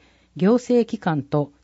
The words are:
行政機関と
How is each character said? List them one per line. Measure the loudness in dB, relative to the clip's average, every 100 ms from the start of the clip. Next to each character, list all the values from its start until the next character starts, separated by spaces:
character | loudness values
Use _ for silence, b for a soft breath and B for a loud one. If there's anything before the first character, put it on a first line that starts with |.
| b b b -2
行 | 2
政 | 2 2 0 0
機 | -4
関 | -4 -4
と | -2 -2 -4 _